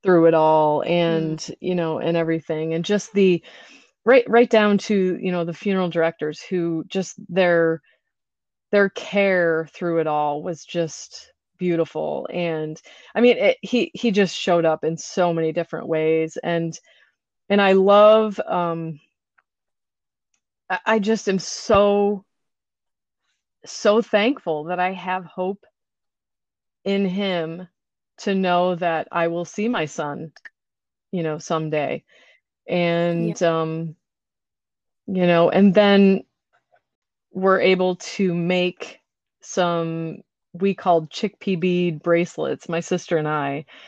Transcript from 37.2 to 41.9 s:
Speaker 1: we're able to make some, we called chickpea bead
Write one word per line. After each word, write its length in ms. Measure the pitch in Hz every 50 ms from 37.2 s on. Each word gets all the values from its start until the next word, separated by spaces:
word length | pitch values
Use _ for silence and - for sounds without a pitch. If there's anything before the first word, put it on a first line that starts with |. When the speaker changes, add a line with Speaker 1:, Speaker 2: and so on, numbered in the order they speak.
| _ _
Speaker 1:
we're 280 | - 190 185 196 185 -
able 340 | - 185 190 180 185 185 180
to 360 | - - - - - 202 180 170
make 640 | 175 170 175 185 180 180 180 180 - - - - _ _ _ _ _ _ _ _ _
some, 800 | - - - 196 180 175 170 170 165 165 165 165 165 160 151 - - _ _ _ _ _ -
we 200 | 170 190 196 190
called 360 | - - 190 175 165 160 -
chickpea 500 | - - - 196 - _ - 202 190 165
bead 440 | 165 185 180 175 180 175